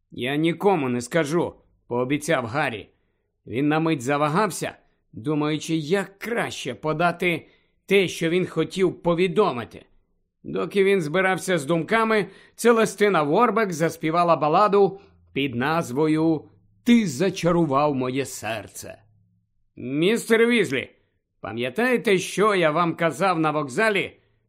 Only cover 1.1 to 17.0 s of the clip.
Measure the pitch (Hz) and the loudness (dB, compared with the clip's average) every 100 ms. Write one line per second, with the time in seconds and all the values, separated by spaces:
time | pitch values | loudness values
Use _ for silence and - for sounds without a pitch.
1.1 | 170 143 165 117 - _ _ - 120 127 | -2 0 -2 -2 -6 _ _ -6 -4 -2
2.1 | 147 165 147 117 139 139 107 - _ _ | -4 0 0 0 -2 -4 -4 -14 _ _
3.1 | _ _ _ - 113 147 156 165 151 120 | _ _ _ -8 -2 0 2 0 -2 -2
4.1 | 143 147 170 208 - 143 - _ _ _ | 0 0 0 -2 -4 -10 -10 _ _ _
5.1 | - 127 151 151 156 156 160 147 196 185 | -10 -4 -2 -2 -2 -2 -4 0 -2 -2
6.1 | - 214 226 139 - 139 117 156 156 175 | -10 -8 -4 -6 -6 -10 -8 -6 0 -2
7.1 | 175 180 156 - _ _ _ - 196 180 | 0 -2 -4 -8 _ _ _ 0 2 2
8.1 | - 165 180 175 165 156 185 180 - 170 | -2 -2 0 -2 -4 -4 0 -2 0 -2
9.1 | 165 185 165 190 120 107 - _ _ _ | 2 2 2 0 0 -10 -16 _ _ _
10.1 | _ _ _ - 185 185 190 190 196 151 | _ _ _ -10 -6 -2 2 2 2 0
11.1 | 180 190 185 185 175 139 170 151 226 226 | 0 0 -2 -2 -2 0 -2 0 0 2
12.1 | 214 190 - - - 226 226 214 - 208 | 0 -2 -10 -20 0 2 4 2 2 2
13.1 | 170 147 180 240 208 208 156 165 160 160 | 2 2 2 2 2 -2 0 -2 -2 -2
14.1 | 170 170 147 151 175 208 202 190 190 - | 0 2 2 4 4 4 4 2 0 -20
15.1 | _ _ - 139 117 139 165 120 127 156 | _ _ -4 -2 -2 -2 -2 -2 -2 0
16.1 | 156 160 156 - _ _ _ - 240 | 2 2 0 -4 _ _ _ 4 4